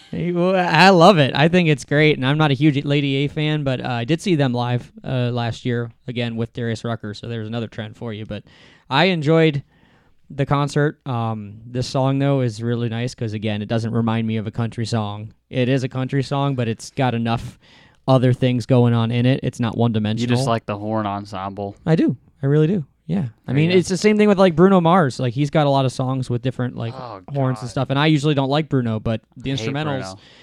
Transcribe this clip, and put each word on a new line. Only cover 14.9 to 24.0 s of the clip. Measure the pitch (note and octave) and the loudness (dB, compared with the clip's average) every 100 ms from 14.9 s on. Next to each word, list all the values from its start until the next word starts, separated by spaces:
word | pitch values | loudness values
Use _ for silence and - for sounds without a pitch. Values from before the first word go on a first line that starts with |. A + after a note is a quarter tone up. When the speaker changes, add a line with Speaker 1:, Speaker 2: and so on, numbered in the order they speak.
| A#2 G#2 G#2 A2 - _ | -4 -4 -8 -14 -18 _
Speaker 1:
It | C3+ B2 | -2 0
is | C3+ B2+ | 0 -2
a | |
country | C3 B2+ C#3 | -6 -4 -4
song, | B2+ C#3 C#3 C3 | -2 -2 -2 -2
but | A#2 | -2
it's | G#2+ - | -4 -8
got | - B2+ A#2 | -2 -2 0
enough | A#2 A#2 A#2+ - _ - _ _ - | -2 -2 -4 -14 _ -20 _ _ 2
other | C3 B2+ | 4 4
things | B2 C3 B2 - | 2 2 0 2
going | B2+ A#2+ | 4 6
on | A#2 A2+ | 4 2
in | A#2+ B2 | 2 2
it. | C3 | 2
It's | - - | -2 -4
not | A#2 G2+ | -2 0
one-dimensional. | A#2 A2 G#2+ A2+ A#2+ | 0 0 -2 -2 0
Speaker 2:
You | B2 | 0
just | C3+ | 2
like | A2+ - | -2 -2
the | G2+ | -6
horn | G#2+ A2 G#2 | -4 -2 -2
ensemble. | G2+ G2+ G2 G2 G2 G2+ G2+ - | -6 -8 -8 -8 -6 -8 -6 0
Speaker 1:
I | E3 | 2
do. | D#4+ C3 _ _ | 2 -2 _ _
I | C3+ | 0
really | D3 D#3 | 2 2
do. | G3+ C#3 _ - | 0 -6 _ -6
Yeah. | F3+ C3 - - | -4 -4 -8 -4
I | |
Speaker 2:
There | C3 | 0
Speaker 1:
mean, | D#3+ | 4
Speaker 2:
you | F#3 | 4
go. | |
Speaker 1:
it's | E3+ | 2
the | |
same | F3+ | 2